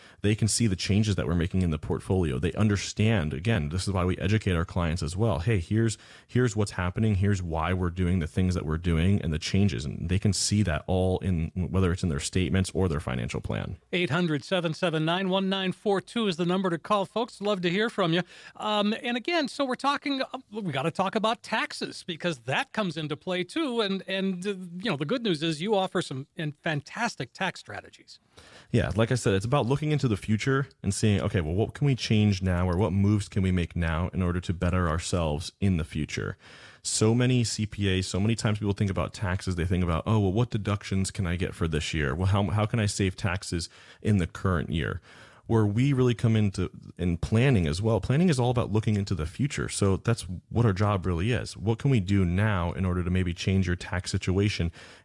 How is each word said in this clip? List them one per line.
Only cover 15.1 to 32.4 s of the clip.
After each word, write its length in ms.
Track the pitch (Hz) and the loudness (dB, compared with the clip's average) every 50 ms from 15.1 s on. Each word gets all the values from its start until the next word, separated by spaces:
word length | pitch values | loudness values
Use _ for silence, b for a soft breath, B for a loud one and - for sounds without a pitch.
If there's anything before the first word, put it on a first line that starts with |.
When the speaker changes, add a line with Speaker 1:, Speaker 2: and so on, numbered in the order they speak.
| 170 185 196 | 0 0 0
Speaker 2:
one 220 | 185 185 196 196 190 | 0 0 0 0 0
nine 240 | 196 190 185 185 175 | -2 -2 -2 -4 -4
four 260 | - - 214 196 185 | -4 0 0 0 0
two 280 | - - - 240 220 196 | -2 -4 -4 -2 -2 -2
is 80 | 165 | 0
the 80 | 160 180 | 0 0
number 240 | 170 180 190 190 185 | 0 0 0 0 -2
to 80 | 165 | -2
call, 280 | 160 - - 214 202 185 | -4 -2 0 0 0 0
folks. 360 | - - 214 240 - - - | -2 -4 -4 -4 -4 -6 -6
Love 180 | 196 202 208 185 175 | -2 -2 -2 0 0
to 60 | 175 | 0
hear 200 | 170 208 220 240 | 0 2 0 0
from 240 | - - 185 160 165 | 0 0 2 2 2
you. 80 | 180 175 B B B B B B | 0 0 B B B B B B
Um, 400 | - - 214 214 208 208 208 226 - - | -8 -4 -2 0 0 2 0 -2 -2 -4
and 140 | 240 240 | -4 -4
again, 320 | 247 220 339 349 330 285 220 | -4 -4 -2 0 0 0 -2
so 160 | - - 285 | -2 -4 -2
we're 100 | 254 247 | -2 -2
talking, 460 | - - 277 285 269 - 294 277 262 | -2 0 -2 -2 0 -2 -4 -4 -4
uh, 160 | 254 - - 269 - _ | -4 -6 -8 -14 -14 _
we 220 | 202 220 202 170 | -10 -6 -6 -4
gotta 200 | 127 135 143 165 | -4 -2 -2 -2
talk 240 | - - 185 190 - | -2 0 -2 0 0
about 280 | 220 202 220 240 - - | 0 0 0 -2 -4 -6
taxes 600 | - 220 233 294 294 - - 214 139 - - - | -4 -4 -4 -4 -4 -6 -10 -10 -10 -10 -14 -10
because 320 | - 165 147 - 175 156 120 113 | -10 -10 -4 -4 -4 -4 -4 -4
that 260 | 123 143 220 285 _ | -2 -2 -2 -2 _
comes 240 | - 220 208 175 147 | -4 -4 -4 -4 -4
into 220 | 160 156 143 151 | -6 -6 -6 -6
play 260 | - - 185 180 180 180 | -8 -6 -4 -4 -4 -4
too. 380 | 180 - 320 330 262 233 233 | -4 -4 -4 -2 -2 0 -2
And, 200 | 214 190 196 190 - | 0 0 -2 -4 -4
and, 400 | - 190 196 190 190 185 175 180 | -4 -4 -2 -2 -2 -2 -4 -4
uh, 40 | 208 202 185 185 170 170 180 | -6 -6 -6 -8 -12 -12 -8
you 80 | 190 240 | -4 -4
know, 60 | 156 | -2
the 100 | 127 151 | -2 -2
good 180 | 143 233 269 233 | -2 -2 -2 0
news 200 | 214 165 139 165 | 0 0 0 0
is 180 | 165 160 143 | -2 -2 -2
you 140 | 175 220 214 | -2 0 2
offer 260 | 190 190 180 - 185 | 2 0 0 -2 -2
some 260 | - - 139 131 139 _ - | -4 -4 -6 -10 -10 _ -8
in-, 160 | - 160 151 - _ | -6 -6 -6 -6 _
fantastic 720 | - 175 156 143 - - - 196 233 220 - - 131 - _ | -4 -2 -2 -2 -4 -8 -6 -4 -4 -4 -4 -6 -10 -10 _
tax 260 | - 190 175 - - | -4 -4 -4 -4 -6
strategies. 600 | - - 101 92 92 90 - - - _ - - _ B B B B B B B B B | -14 -14 -14 -14 -14 -16 -20 -20 -20 _ -20 -20 _ B B B B B B B B B
Speaker 1:
Yeah, 200 | - 120 - - 87 | 0 0 0 2 2
like 160 | 104 113 107 | 0 2 2
I 40 | 131 | 0
said, 180 | 120 - 110 98 | 0 2 2 2
it's 120 | 95 101 | 2 0
about 200 | 120 147 143 113 | 0 0 0 2
looking 260 | 113 139 139 151 151 | 2 0 0 0 0
into 160 | 151 143 - | 0 2 2
the 80 | 120 104 | 2 0
future 520 | - - - 110 104 - 135 135 135 139 - - - - | 0 0 -2 0 0 2 0 0 0 0 -4 -8 -6 -4
and 100 | 98 - | -4 -2
seeing, 260 | - - 107 101 - | 2 2 2 2 4
"Okay, 220 | 67 98 107 98 | 2 0 0 0
well, 140 | 76 76 87 | 0 0 0
what 180 | 98 110 - - | 0 0 -2 -2
can 140 | - 147 | 0 0
we 80 | 143 131 | 0 0
change 480 | - - - 113 107 107 104 98 92 | 0 0 2 4 4 6 4 4 2